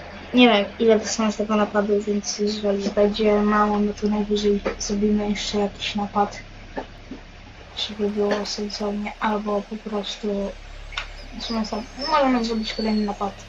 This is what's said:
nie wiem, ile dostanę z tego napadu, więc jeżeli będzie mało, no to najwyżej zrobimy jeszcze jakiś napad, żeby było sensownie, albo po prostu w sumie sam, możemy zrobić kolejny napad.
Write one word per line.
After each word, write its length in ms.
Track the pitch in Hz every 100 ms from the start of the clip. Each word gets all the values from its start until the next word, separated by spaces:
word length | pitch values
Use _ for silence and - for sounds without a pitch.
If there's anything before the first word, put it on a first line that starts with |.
| - - -
nie 160 | 247 247
wiem, 160 | 202 - -
ile 200 | 226 214
dostanę 320 | - - 214
z 60 | -
tego 180 | 220 208
napadu, 460 | 208 208 208 202
więc 380 | 214 208 - -
jeżeli 500 | 208 214 202 202 202
będzie 520 | 208 208 208 214 208
mało, 380 | 208 208 208 208
no 140 | 208
to 140 | - 208
najwyżej 540 | 208 208 208 208 202 - -
zrobimy 500 | - 202 214 208 208
jeszcze 280 | 196 - 208
jakiś 380 | 202 - - 208
napad, 440 | 202 208 202 - - - - - - - - - - - - - - -
żeby 320 | - 208 208
było 360 | 208 202 208 202
sensownie, 680 | - 208 - 208 208 208 -
albo 420 | 226 208 214 202
po 140 | - 214
prostu 760 | 214 208 196 - 208 202 196 - - - - - - - - -
w 40 |
sumie 220 | - 226 220
sam, 180 | 208 254 247 302
możemy 340 | 311 269 240 226
zrobić 280 | 220 220
kolejny 320 | - 220 214 202
napad. 280 | 196 202 -